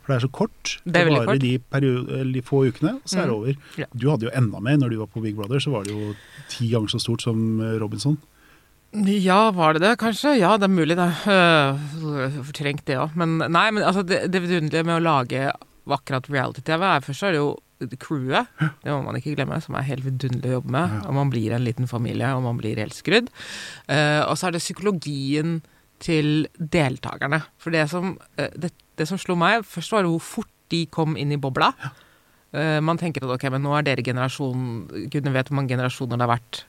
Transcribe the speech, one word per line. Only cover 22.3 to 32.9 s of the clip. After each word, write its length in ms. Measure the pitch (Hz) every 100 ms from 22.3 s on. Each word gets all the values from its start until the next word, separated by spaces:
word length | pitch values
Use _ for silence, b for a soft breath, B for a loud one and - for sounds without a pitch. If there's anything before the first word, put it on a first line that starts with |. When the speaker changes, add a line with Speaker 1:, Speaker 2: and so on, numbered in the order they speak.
| 131
Speaker 2:
og 80 |
man 140 | 127 120
blir 180 | 110 113
helt 160 | 104
skrudd. 360 | - - 208 247 B B B B B -
Eh, 340 | 139 147 151
og 120 | 135 147
så 100 | 185
er 40 |
det 100 | 170
psykologien 1000 | - 180 202 185 147 143 135 147 160 165 - b b _
til 460 | - 160 151 151 147 -
deltakerne. 840 | 156 175 139 127 - - 139 156 - _
For 140 | 170
det 180 | 160 151
som, 280 | 175 185 - - -
eh, 120 | 143 -
det, 140 | 170 _ _ -
det 100 | 156
som 100 | 185
slo 180 | - 180
meg, 280 | 170 226
først 280 | 208 - 156
var 120 | 220
det 80 | 175
hvor 100 | 165
fort 280 | - - - _ _
de 160 | 170 160
kom 280 | - 156 156
inn 160 | 143
i 60 | 147
bobla. 360 | 135 131 185 -
Speaker 1:
Ja. 80 | 135 B B B B B _
Speaker 2:
Eh, 260 | 143 160 151
man 160 | 156